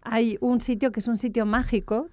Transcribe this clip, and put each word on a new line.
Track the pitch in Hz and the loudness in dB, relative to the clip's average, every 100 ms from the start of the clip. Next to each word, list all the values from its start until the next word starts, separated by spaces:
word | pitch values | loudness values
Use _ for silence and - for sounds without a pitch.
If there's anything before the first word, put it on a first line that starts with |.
hay | - 226 233 208 | -4 0 0 0
un | 247 247 | 0 2
sitio | - 240 262 | 0 0 0
que | 220 | 0
es | 220 | -2
un | 226 | -2
sitio | 247 226 214 | -2 0 0
mágico, | 220 254 220 - 220 330 | 0 2 0 0 -2 -4